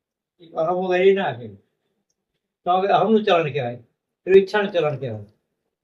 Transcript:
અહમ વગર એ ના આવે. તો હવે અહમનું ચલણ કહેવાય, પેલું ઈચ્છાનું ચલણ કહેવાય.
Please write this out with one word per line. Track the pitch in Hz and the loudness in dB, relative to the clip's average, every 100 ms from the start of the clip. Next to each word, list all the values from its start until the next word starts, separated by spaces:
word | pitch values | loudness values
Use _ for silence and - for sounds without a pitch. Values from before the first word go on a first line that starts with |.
| _ _ _ _ - | _ _ _ _ -12
અહમ | 160 160 180 | -6 -4 -2
વગર | 185 180 | -2 2
એ | 196 | 4
ના | 196 | 2
આવે. | 165 117 120 - _ _ _ _ _ _ _ _ _ _ | -2 -8 -14 -20 _ _ _ _ _ _ _ _ _ _
તો | 175 | -2
હવે | 185 196 | 0 2
અહમનું | 175 196 220 208 | 2 2 2 2
ચલણ | 175 151 | 0 0
કહેવાય, | 143 120 120 - _ _ _ | -4 -8 -10 -18 _ _ _
પેલું | 175 190 | 4 4
ઈચ્છાનું | 190 208 202 | 4 -2 -2
ચલણ | 175 151 131 | -2 -2 -4
કહેવાય. | 131 107 101 _ _ _ _ _ | -10 -12 -16 _ _ _ _ _